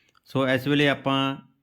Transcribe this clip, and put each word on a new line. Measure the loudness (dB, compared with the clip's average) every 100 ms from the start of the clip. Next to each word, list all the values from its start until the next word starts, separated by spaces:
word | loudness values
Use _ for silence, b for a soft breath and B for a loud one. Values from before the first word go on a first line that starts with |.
| b b
ਸੋ | -6 -2 0
ਇਸ | 0 0
ਵੇਲੇ | 2 2
ਆਪਾਂ | 0 0 0 -2 -6 -14 _